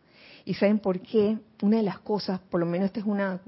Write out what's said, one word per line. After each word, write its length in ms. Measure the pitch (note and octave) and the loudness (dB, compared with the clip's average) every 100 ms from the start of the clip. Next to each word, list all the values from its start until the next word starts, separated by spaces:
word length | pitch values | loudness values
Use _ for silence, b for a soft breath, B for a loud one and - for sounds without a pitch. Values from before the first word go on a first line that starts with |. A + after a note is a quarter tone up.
| B B B B | B B B B
¿Y 100 | - | -8
saben 240 | F3+ G3+ G#3+ | 0 2 2
por 220 | G3+ F#3 | 0 -2
qué? 380 | - A3 G#3 A3 - - | 0 2 2 0 -8 -2
Una 160 | G3+ A3+ | 2 2
de 40 | |
las 160 | G3+ F#3+ | 0 -4
cosas, 420 | - G#3 - F#3 | -4 -4 -2 -6
por 200 | - F3+ | -4 -2
lo 60 | E3+ | 0
menos 200 | F3 F#3+ | 0 -2
esta 140 | A3 | -2
es 60 | G3+ | -2
una 340 | G3+ G3 F3+ | -2 -2 -4